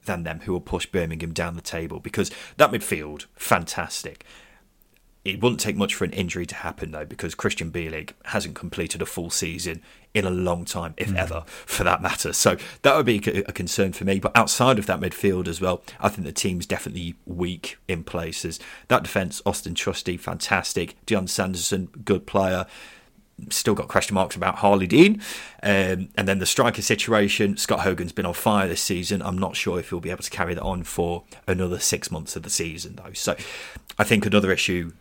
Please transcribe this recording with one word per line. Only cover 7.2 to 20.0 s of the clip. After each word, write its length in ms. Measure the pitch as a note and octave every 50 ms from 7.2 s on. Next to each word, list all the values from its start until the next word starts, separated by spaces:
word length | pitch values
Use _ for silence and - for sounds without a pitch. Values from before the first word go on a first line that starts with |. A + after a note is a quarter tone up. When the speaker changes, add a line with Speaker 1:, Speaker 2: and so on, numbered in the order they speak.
| - E2+ -
Speaker 1:
Christian 360 | - - G#2+ - - F2 E2
Bielik 420 | D#2 F2 E2 D#2+ D#2+ D#2 D#2+ - - _ _
hasn't 280 | - - G#2+ - D#2+ D2
completed 480 | - - F2 - - F2 E2+ - E2
a 40 | E2+
full 220 | - - - E2+ E2+
season 540 | - - - E2 E2 E2+ F2 F2 E2 E2 - - - - - _ _
in 100 | G#2 G2
a 60 | F#2
long 340 | F#2 F2+ F#2 F2 F2 F2 F2
time, 300 | - - F2+ E2+ E2+ D#2+
if 120 | - F2+ -
Speaker 2:
Mm. 80 | F#2+
Speaker 1:
ever, 280 | E2+ F2+ E2+ D#2+ D#2 D#2+ - - - -
for 180 | - - - F#2
that 160 | F2 F2+ -
matter. 320 | F2+ F2+ - - - E2
So 240 | - - - G#2+ F2+ - - - - -
that 160 | - C#3 C#3
would 80 | D#3 C#3
be 180 | A#2+ A2+ G2+ -
a, 220 | - - F#2 G2 -
a 40 |
concern 400 | - - F#2 F2 - - G2 F#2+
for 140 | F2 - -
me. 120 | G2 G2 G2
But 160 | - G#2 -
outside 440 | A#2 A2 G2 - - B2+ C3 C3 G#2+
of 80 | G2+
that 140 | - A2 D#2+
midfield 460 | F#2+ F2+ - - - G2+ F#2 F#2 F2+
as 140 | E2+ E2+ F2
well, 220 | F#2+ F#2 F2+ F2 - - - -
I 80 | - G2+
think 160 | G2 - F2
the 80 | D2
team's 320 | - - - G2+ F2+ F2 D#2+
definitely 520 | - G2 E2+ - - - F2 F2 E2+ E2+ _ _
weak 500 | - F2 E2+ F2+ F2 F2+ E2 - - - - _
in 180 | - F#2+ E2+ D#2+
places. 540 | - - F2+ E2 D#2+ D#2 - - E2+ D#2+ - - - - - -
That 160 | _ B2 -
defence, 400 | - - - G2+ F#2+ F2+ - - -
Austin 300 | G2+ F#2 - - - F2
Trusty, 420 | - - G#2 F#2 -